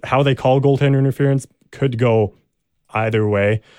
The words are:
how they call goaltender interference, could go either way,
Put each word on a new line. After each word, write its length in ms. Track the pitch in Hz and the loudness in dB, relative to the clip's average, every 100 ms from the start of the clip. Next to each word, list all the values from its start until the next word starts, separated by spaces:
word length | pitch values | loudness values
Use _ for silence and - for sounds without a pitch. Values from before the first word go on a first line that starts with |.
how 180 | - 131 | -4 0
they 120 | 139 | 0
call 260 | 131 131 135 | 0 0 2
goaltender 380 | 139 135 143 135 | 2 2 2 2
interference, 480 | 135 - 139 139 - _ _ | 0 0 0 0 -4 _ _
could 280 | - 135 117 | -4 -4 0
go 360 | 123 110 104 - _ _ _ _ _ | 0 2 0 -4 _ _ _ _ _
either 360 | 110 110 110 107 | -6 -2 -2 0
way, 340 | 104 101 110 - | 0 0 -2 -6